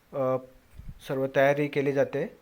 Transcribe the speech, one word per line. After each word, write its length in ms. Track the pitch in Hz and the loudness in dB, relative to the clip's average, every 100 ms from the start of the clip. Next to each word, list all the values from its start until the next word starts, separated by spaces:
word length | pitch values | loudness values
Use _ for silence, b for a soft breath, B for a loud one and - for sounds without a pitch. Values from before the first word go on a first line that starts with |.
| _ | _
अ, 240 | 139 131 131 131 - _ - - - - | -4 0 -2 -4 -20 _ -20 -16 -14 -8
सर्व 200 | 135 135 139 | -4 0 4
तयारी 320 | 139 143 147 | 4 4 0
केली 260 | 147 139 | 0 0
जाते. 440 | 139 135 143 185 - | 2 0 -2 -6 -10